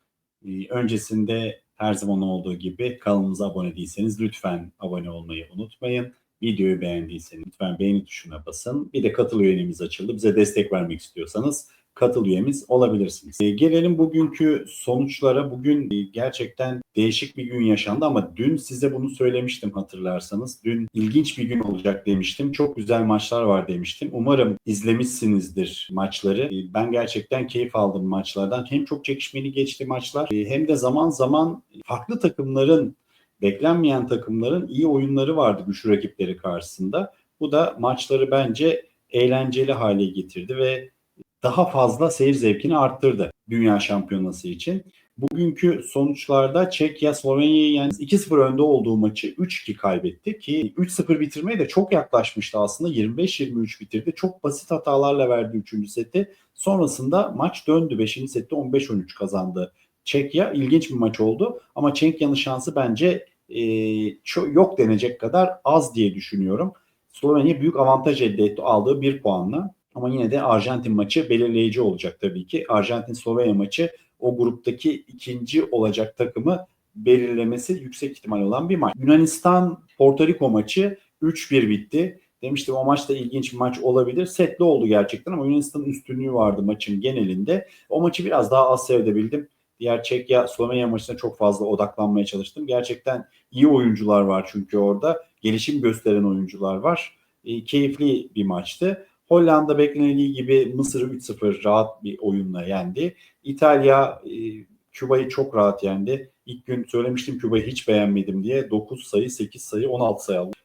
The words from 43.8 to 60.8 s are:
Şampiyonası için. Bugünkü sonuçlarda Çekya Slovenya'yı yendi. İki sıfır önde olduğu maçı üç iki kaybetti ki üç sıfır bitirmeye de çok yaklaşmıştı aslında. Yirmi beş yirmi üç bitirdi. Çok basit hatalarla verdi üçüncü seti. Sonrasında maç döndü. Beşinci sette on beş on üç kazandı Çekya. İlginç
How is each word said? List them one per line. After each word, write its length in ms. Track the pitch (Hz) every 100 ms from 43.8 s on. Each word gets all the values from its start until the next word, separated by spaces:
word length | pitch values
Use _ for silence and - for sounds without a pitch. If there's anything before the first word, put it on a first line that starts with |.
Şampiyonası 680 | 101 101 95 98 92 90 -
için. 360 | 85 - 190 - _ _ -
Bugünkü 640 | 139 165 170 147 175 196
sonuçlarda 880 | - 139 143 139 - 135 135 160 180
Çekya 440 | - 156 151 151
Slovenya'yı 580 | 143 135 135 147 156 151
yendi. 220 | 147 143 101
İki 200 | 147 196
sıfır 200 | 196 151
önde 240 | 131 131
olduğu 340 | 151 135 110 110
maçı 380 | 107 107 - -
üç 240 | 180 -
iki 140 | - 104
kaybetti 640 | 101 90 90 85 - 214
ki 360 | - 151 113 -
üç 160 | 180
sıfır 280 | - 165 156
bitirmeye 380 | 151 151 175 226
de 100 | 143
çok 240 | - 196
yaklaşmıştı 640 | 175 - 117 113 - - 107
aslında. 320 | 104 - 170
Yirmi 260 | 123 107 123
beş 240 | 185 -
yirmi 220 | 139 117
üç 180 | 110 -
bitirdi. 320 | 104 110 160 160
Çok 280 | 185 185
basit 260 | 147 139 -
hatalarla 580 | 165 156 139 139 143 127
verdi 280 | 120 110 113
üçüncü 320 | 104 107 104
seti. 440 | - 117 185 202 - _
Sonrasında 800 | - - 196 156 - 127 175 - -
maç 300 | 165 - -
döndü. 320 | 160 160 110
Beşinci 300 | 110 - 135
sette 260 | 120 -
on 180 | 151 131
beş 180 | 135 139
on 80 | 104
üç 160 | 90
kazandı 580 | - 101 98 92 90 90 _ _ _
Çekya. 480 | - 143 139 156 202
İlginç 380 | 147 131 160